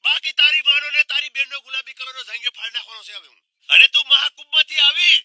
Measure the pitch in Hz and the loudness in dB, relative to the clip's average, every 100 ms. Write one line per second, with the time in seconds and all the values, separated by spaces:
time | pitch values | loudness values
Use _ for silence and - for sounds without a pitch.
0 | - - - - - - - - 294 302 | 0 -2 -2 0 2 2 2 0 0 -2
1 | - - 269 269 277 277 269 269 - - | 0 -2 -4 -6 -6 -8 -8 -10 -8 -14
2 | 262 262 - 220 226 - 226 226 - 220 | -12 -12 -14 -8 -8 -8 -10 -10 -12 -18
3 | 214 208 - _ _ _ - - - - | -18 -18 -20 _ _ _ 2 4 4 2
4 | - - 1077 - - 1077 - - 285 - | 2 2 2 -6 -2 0 0 2 0 2
5 | 784 - | 4 2